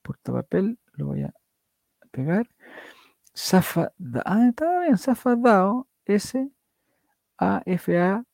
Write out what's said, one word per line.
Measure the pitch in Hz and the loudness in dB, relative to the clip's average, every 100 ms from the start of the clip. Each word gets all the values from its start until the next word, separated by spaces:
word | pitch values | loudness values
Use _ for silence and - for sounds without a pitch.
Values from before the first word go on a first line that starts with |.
portapapel, | - 139 - 123 123 175 196 240 _ | -10 -10 -6 -6 -2 -2 -2 -4 _
lo | - 143 | -10 -6
voy | 139 | -4
a | 139 - _ _ _ _ _ _ _ | -6 -10 _ _ _ _ _ _ _
pegar. | - 135 180 233 _ - - - - _ _ _ | -8 -2 -2 -4 _ -20 -20 -20 -20 _ _ _
Zafada-, | - - 185 - - 165 _ 156 120 | -12 2 2 2 -2 -4 _ -8 -6
ah, | - 202 247 | -2 4 4
está | 240 320 359 | 2 0 0
bien, | 349 220 | 2 2
Zafadao, | - 247 254 240 240 208 185 240 - _ | 2 -2 0 2 4 4 4 0 -6 _
S | - 202 - 254 269 _ _ _ _ _ _ _ _ _ | -2 -2 0 -6 -6 _ _ _ _ _ _ _ _ _
A | 185 196 - | -2 -2 -2
F | 180 - 175 | -4 0 2
A | 175 202 247 | 2 0 -6